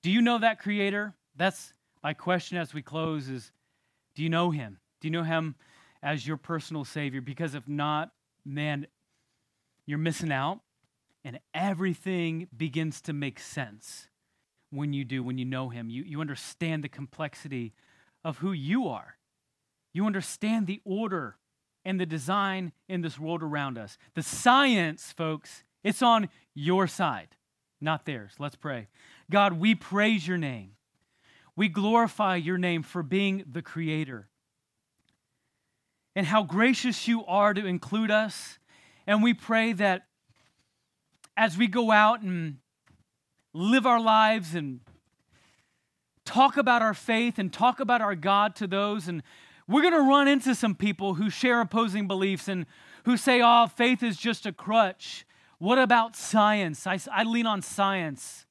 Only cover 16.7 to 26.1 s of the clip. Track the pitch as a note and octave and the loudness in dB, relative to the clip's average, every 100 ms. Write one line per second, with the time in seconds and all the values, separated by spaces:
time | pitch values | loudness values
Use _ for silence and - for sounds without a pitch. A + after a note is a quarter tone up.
16.7 | D#3 C#3+ - C#3 - D3+ - D3+ C3 A2+ | -4 -6 -12 -16 -8 -10 -10 -10 -8 -8
17.7 | _ _ _ _ _ E3 - F3+ F3+ C#3 | _ _ _ _ _ -10 -6 -6 -4 -2
18.7 | A#3 G#3 A2 - - _ _ _ _ _ | -2 -2 -8 -14 -20 _ _ _ _ _
19.7 | _ _ E3 G#3+ G3 - - G#3+ A3+ F#3 | _ _ -2 -2 -2 -6 -6 -2 -2 -2
20.7 | G3 - F#3+ A3+ F#3 B2 - _ _ _ | -6 -6 -4 -2 -4 -6 -12 _ _ _
21.7 | _ F#3 F#3+ F3 D#3 C3+ G3+ G3 F#3+ F3+ | _ -6 -2 -2 -4 -2 0 0 -2 -8
22.7 | _ - F#3 D#3+ C3+ D#3 E3+ D#3+ D3 C#3 | _ -8 -6 -6 -6 -6 -4 -4 -4 -4
23.7 | A#2 G#2 - _ - - - B3 C4 C#4 | -8 -12 -18 _ -10 -8 2 4 6 6
24.7 | A3 E3 D3+ - - D#3+ D#3 - - _ | 4 2 -4 -14 -6 -4 -4 -10 -20 _
25.7 | _ G3+ G#3 B3 | _ -4 2 4